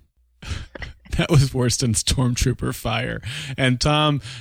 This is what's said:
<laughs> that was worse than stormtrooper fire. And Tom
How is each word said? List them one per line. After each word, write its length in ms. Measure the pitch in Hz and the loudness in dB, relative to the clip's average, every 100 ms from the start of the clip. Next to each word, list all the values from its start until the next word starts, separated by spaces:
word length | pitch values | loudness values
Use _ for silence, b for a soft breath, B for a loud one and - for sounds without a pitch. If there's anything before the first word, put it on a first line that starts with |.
| - _ _ _ | -20 _ _ _
<laughs> 760 | - - - - - - - - | -10 -10 -10 -14 -16 -18 -4 -2
that 120 | 170 | 4
was 240 | 160 135 | 6 4
worse 240 | 127 123 - | 2 0 2
than 160 | 123 | 0
stormtrooper 800 | 107 - - 123 120 127 120 131 | 0 0 2 2 2 0 0 -4
fire. 480 | 131 117 113 120 113 B 147 147 131 | -4 -4 -2 -2 -6 B -8 -8 0
And 220 | 131 123 | 0 2
Tom 420 | 151 151 151 143 B B | 2 2 2 0 B B